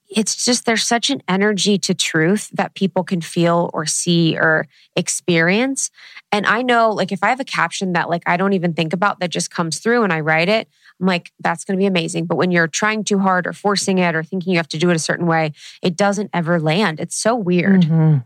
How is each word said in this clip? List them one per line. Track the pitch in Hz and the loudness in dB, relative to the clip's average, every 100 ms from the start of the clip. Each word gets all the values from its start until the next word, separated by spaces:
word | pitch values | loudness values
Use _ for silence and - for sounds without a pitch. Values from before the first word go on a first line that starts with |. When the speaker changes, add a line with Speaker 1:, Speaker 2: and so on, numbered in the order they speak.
| _ | _
Speaker 1:
It's | 220 208 - | -4 -2 -2
just, | - 247 - | -2 0 0
there's | 220 | -2
such | - 233 - | 0 0 0
an | 269 - | -4 -2
energy | 185 208 202 185 202 | 0 2 2 2 2
to | - | 0
truth | 185 - 160 160 208 - | -2 -2 2 2 0 -2
that | - 185 | -4 -6
people | - 190 - | -2 -2 -2
can | 175 180 | -2 -4
feel | 160 - 170 170 170 | -4 0 2 2 0
or | 180 151 | -4 -4
see | - - 170 165 - | -4 0 2 2 2
or | 160 160 160 _ _ - 175 | 2 2 -2 _ _ -6 -4
experience. | - - 165 165 202 269 269 - - - - - | -4 0 2 2 2 0 -2 -8 -10 -20 -20 -6
And | 208 - | -2 0
I | 214 | 0
know, | 254 233 226 | 2 2 2
like, | 196 185 | 2 -2
if | 196 | -2
I | 202 | 0
have | 262 | 0
a | - | -2
caption | - 165 - 190 | -2 -2 -2 -2
that, | 175 - | -2 0
like, | 170 - | -2 0
I | 175 | 0
don't | 196 | 2
even | 196 175 | 0 0
think | 160 165 | -2 -2
about | 175 202 - | 0 0 0
that | 180 | -4
just | 175 - | -4 -6
comes | - 165 151 | -4 -4 -4
through | 220 240 | 0 0
and | 208 | 2
I | 160 | 0
write | 156 160 175 | 0 2 2
it, | 220 - _ _ - | 0 -2 _ _ -4
I'm | 185 | -2
like, | 175 - - | -2 -4 -6
"That's | 180 170 - | -4 -4 -4
gonna | 190 | 0
be | 196 | 0
amazing." | 180 165 165 170 | 0 -2 -4 -2
But | 165 | 0
when | 180 | 2
you're | 175 165 | 2 0
trying | - 214 214 | 0 -2 -2
too | 202 196 | 0 0
hard | 190 180 175 | 2 0 -2
or | |
forcing | 165 202 196 - 190 | -4 -2 0 0 0
it | 180 160 | 2 0
or | |
thinking | 160 190 170 | -4 -6 -2
you | 170 | -2
have | 160 | -2
to | 156 | -2
do | 175 | 0
it | 170 | 0
a | |
certain | - - 175 | 0 -2 0
way, | 165 156 151 - - | 0 0 -4 -16 -6
it | 175 175 | -4 0
doesn't | 202 202 208 | 0 0 -2
ever | 175 160 175 | -2 0 0
land. | 156 170 202 156 | 2 2 0 -2
It's | 170 - | -6 -4
so | 214 240 | -2 0
weird. | 180 180 180 190 | 2 2 4 4
Speaker 2:
Mm-hmm. | 160 160 156 147 | 4 4 4 4